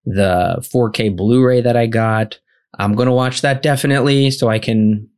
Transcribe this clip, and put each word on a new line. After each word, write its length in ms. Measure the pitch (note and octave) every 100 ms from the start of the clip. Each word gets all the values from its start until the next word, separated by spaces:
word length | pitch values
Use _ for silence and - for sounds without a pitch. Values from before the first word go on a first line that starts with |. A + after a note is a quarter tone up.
the 580 | - F#2 G2 F2+ F2 E2+ -
four 200 | B2+ A#2
K 180 | - A2
Blu-ray 540 | F#2 G2+ B2 B2+ B2
that 140 | A#2+ A#2+
I 100 | A#2
got. 520 | A2+ A2+ A2 A2 - _ _ _ -
I'm 160 | G2+
gonna 200 | G#2 B2
watch 260 | B2+ B2+ B2+
that 220 | D3 C3+
definitely 680 | D3+ C3+ C#3+ C#3 C#3+ C#3 C3+
so 180 | C3 A#2+
I 100 | A2
can 500 | A2+ A2 G#2+ G#2+ G#2